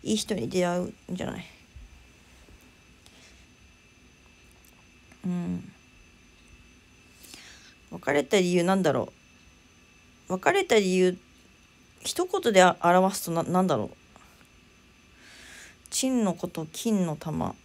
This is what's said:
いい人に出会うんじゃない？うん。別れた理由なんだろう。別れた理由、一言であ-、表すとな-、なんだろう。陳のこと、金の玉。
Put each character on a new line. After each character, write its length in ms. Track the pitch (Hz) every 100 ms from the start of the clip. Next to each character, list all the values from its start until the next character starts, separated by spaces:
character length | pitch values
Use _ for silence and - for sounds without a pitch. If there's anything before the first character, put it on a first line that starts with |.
い 120 | - 208
い 20 |
人 160 | - 202
に 140 | 220
出 180 | 185 180
会 120 | 175
う 20 |
ん 100 | 180 - -
じ 120 | 185
ゃ 80 | -
な 80 | -
い？ 60 | - - - - - - - - - - - - - _ - - - - - - - _ - _ _ _ - _ - _ - - - - - - - - 185
う 40 |
ん。 420 | 180 175 87 - - - - - - - _ - - - - _ - - - - - - - - - -
別 200 | - -
れ 120 | 285 -
た 140 | 208
理 140 | 180
由 100 | 175
な 120 | 175 196
ん 80 |
だ 80 | 170
ろ 220 | 127 - - - - - - _ _ _ _ _ _ -
う。 60 |
別 180 | 185 277
れ 140 | 392 381
た 100 | 226
理 180 | 190 185
由、 220 | 185 185 - - - _ - _ _ -
一 240 | - - 370
言 260 | 392 233
で 100 | 190
あ-、 140 | 180 170
表 340 | 170 180 190 190
す 100 | -
と 40 |
な-、 120 | 165
な 200 | - 175
ん 40 | 185
だ 100 | 135
ろ 80 | 101
う。 120 | - - - - - - - _ _ - _ _ - - - - - - - -
陳 360 | - 262 254 208
の 80 |
こ 160 | 180 180
と、 180 | 175 160
金 320 | - 226 208 175
の 100 | 147
玉。 400 | 160 160 160 -